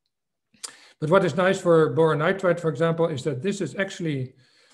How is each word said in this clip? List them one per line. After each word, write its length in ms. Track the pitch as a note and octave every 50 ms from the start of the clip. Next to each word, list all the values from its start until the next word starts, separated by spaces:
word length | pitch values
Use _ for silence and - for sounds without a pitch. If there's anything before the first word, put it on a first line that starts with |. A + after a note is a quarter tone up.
| _ _ _ _ _ _ _ _ _ _ _ _ - - - - - - _ -
But 100 | D#3 D3
what 140 | F3 G3 F#3
is 120 | E3+ C3
nice 240 | F3+ F3+ F#3 F#3+ F#3+
for 300 | F#3 F3 E3 D#3+ D#3 C#3+
boron 300 | B2+ D#3 E3 D#3+ D3+ D3
nitride, 400 | D#3 F3+ F#3+ F#3+ - F3+ E3+ E3+
for 100 | E3 D#3+
example, 380 | D3 B2+ E3 E3 E3 E3 E3 E3+
is 140 | D#3+ B2+ -
that 180 | D#3 C#3 B2+ C3
this 180 | G3 G3+ G3
is 140 | F3+ C#3 -
actually, 600 | - G3 G3 - - E3+ D#3+ C#3+ C3+ B2+ B2+ - _ _ _ _ _ _ _